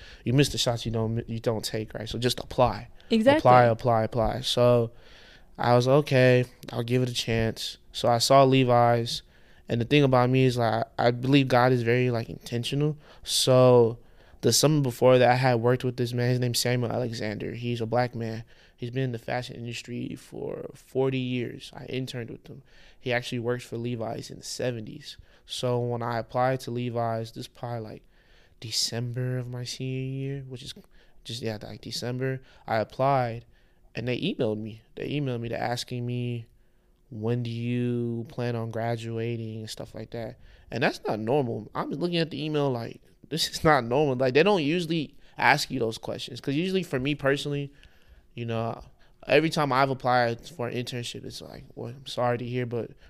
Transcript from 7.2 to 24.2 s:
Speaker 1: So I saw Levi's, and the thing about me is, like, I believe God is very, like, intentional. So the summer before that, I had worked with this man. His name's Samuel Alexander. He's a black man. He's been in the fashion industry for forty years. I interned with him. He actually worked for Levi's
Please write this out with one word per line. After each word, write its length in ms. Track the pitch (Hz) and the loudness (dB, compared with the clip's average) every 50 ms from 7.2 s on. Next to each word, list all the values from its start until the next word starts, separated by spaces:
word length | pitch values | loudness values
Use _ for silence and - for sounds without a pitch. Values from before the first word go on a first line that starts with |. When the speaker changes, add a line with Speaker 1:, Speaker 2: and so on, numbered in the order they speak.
| - 120 113 113 113 113 113 - - - - - _ - | -2 0 0 0 0 0 -2 -4 -8 -10 -12 -14 _ -16
Speaker 1:
So 160 | - - - 120 | -6 0 2 2
I 100 | 120 117 | 4 4
saw 260 | - - 139 139 135 | 4 6 8 8 8
Levi's, 800 | 131 131 131 131 120 120 120 120 120 120 117 117 117 - - - _ _ _ - - - - - - | 8 6 6 6 6 6 6 6 6 4 2 0 -2 -6 -8 -10 _ _ _ -20 -20 -20 -14 -6 -4
and 120 | 120 117 | -2 -2
the 40 | 117 | 0
thing 180 | 117 143 147 | 4 4 4
about 280 | 143 131 127 123 123 123 | 6 6 6 6 6 6
me 140 | 131 131 131 | 4 4 4
is, 140 | 127 120 123 | 4 4 2
like, 260 | 117 110 107 113 117 - _ - | 0 0 0 0 -2 -4 _ 2
I 120 | 117 120 | 2 2
believe 380 | 123 120 123 131 143 143 135 123 | 2 0 2 4 4 4 4 6
God 240 | 127 120 123 127 | 4 6 6 6
is 100 | 127 123 | 4 4
very, 280 | 117 117 120 127 127 123 | 2 2 2 2 2 0
like, 180 | 120 113 117 - | 0 -2 -4 -6
intentional. 680 | - - - - 120 117 120 - 139 143 147 151 147 151 - - - - - | -12 -14 -10 -6 -6 -4 -4 -2 -2 0 0 -2 -2 -6 -12 -20 -20 -14 -8
So 760 | - - - - 135 127 127 127 127 123 120 117 113 120 - - - - - - - - - | -4 -2 0 4 4 6 8 8 8 8 8 6 4 2 -4 -14 -20 -20 -20 -20 -20 -8 -2
the 100 | - 117 | 0 2
summer 280 | 117 - - 147 156 147 | 4 4 4 4 4 4
before 360 | 139 127 117 - 123 127 127 127 | 2 0 0 4 6 6 8 8
that, 120 | 123 120 | 8 6
I 60 | 123 | 4
had 200 | 127 135 131 123 | 4 4 2 2
worked 260 | 113 113 120 127 123 | 4 2 2 2 2
with 140 | - 127 120 | 0 -4 -4
this 160 | 127 123 117 | -2 -4 -2
man. 180 | 123 120 120 123 | -2 0 0 0
His 100 | 127 123 | 0 0
name's 180 | 127 123 117 - | 0 0 0 0
Samuel 340 | - 120 123 123 120 113 | 0 0 0 0 -2 -2
Alexander. 600 | 110 117 127 117 113 113 107 107 104 110 - 95 | -2 -4 -4 -4 -6 -6 -6 -6 -6 -6 -8 -8
He's 280 | - 117 120 120 120 117 | -8 -6 -6 -4 -4 -4
a 60 | 113 | -4
black 280 | 110 117 120 123 120 - | -2 0 0 0 0 -4
man. 300 | 117 117 113 113 110 113 - - - - _ _ | -6 -8 -8 -8 -10 -12 -16 -20 -20 -20 _ _
He's 140 | - 123 120 | -12 -10 -8
been 140 | 120 131 135 | -4 -4 -4
in 80 | 127 | -4
the 60 | 117 113 | -6 -8
fashion 380 | - 127 123 123 120 123 - | -6 -6 -6 -6 -6 -10 -12
industry 580 | 117 117 120 117 - - 120 120 123 123 - - | -12 -10 -10 -10 -12 -12 -10 -10 -8 -8 -8 -10
for 560 | 131 - - - - - - - - - - - | -12 -14 -14 -12 -10 -10 -8 -8 -10 -12 -14 -16
forty 440 | - - _ - 131 135 135 131 131 | -20 -14 _ -2 0 0 0 0 -2
years. 540 | 127 123 127 123 117 117 - - - - - | -4 -4 -4 -4 -4 -6 -8 -12 -16 -16 -16
I 120 | - - | -16 -12
interned 420 | - - 131 131 127 - 123 117 113 | -8 -8 -8 -8 -8 -10 -10 -12 -12
with 160 | - - - | -14 -16 -18
him. 160 | - 143 139 - _ - - - - - - | -20 -20 -20 -20 _ -20 -20 -20 -20 -18 -8
He 120 | - 127 | -4 -2
actually 260 | 120 120 123 - 127 120 | -2 -2 -2 -4 -6 -4
worked 260 | 113 120 123 123 - | -2 -2 -4 -4 -6
for 140 | - 117 117 | -10 -8 -6
Levi's 520 | 117 123 123 113 110 113 113 113 | -6 -6 -6 -6 -6 -8 -8 -10